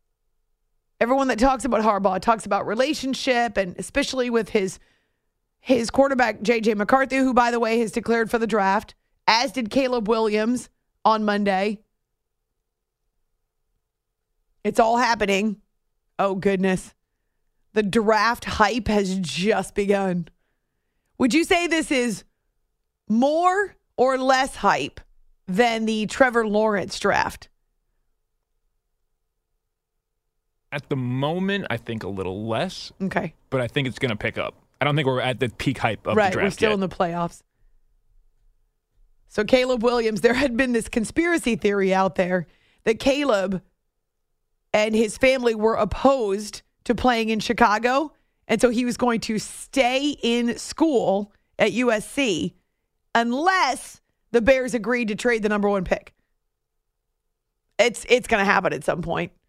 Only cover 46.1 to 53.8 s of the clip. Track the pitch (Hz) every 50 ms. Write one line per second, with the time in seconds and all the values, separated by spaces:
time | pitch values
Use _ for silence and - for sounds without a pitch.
46.1 | 277 269 233 202 196 208 214 208 - - - _ _ _ - - 240 - - 254
47.1 | 247 226 226 220 226 214 185 - 240 - 240 220 202 214 226 247 254 277 220 196
48.1 | _ _ _ _ _ _ _ - 220 226 - 240 240 220 254 247 220 - - 240
49.1 | 233 226 - - 220 214 - - - - - - - 269 254 240 254 262 277 294
50.1 | 277 - - 233 233 240 240 240 233 - - - - - 294 330 294 226 - 170
51.1 | 196 196 208 208 _ _ _ _ _ - 185 220 160 214 254 240 226 214 - -
52.1 | - - 285 247 185 151 - 180 - _ _ _ _ _ _ _ _ _ _ _
53.1 | - 226 233 233 240 262 311 370 381 370 339 269 254 -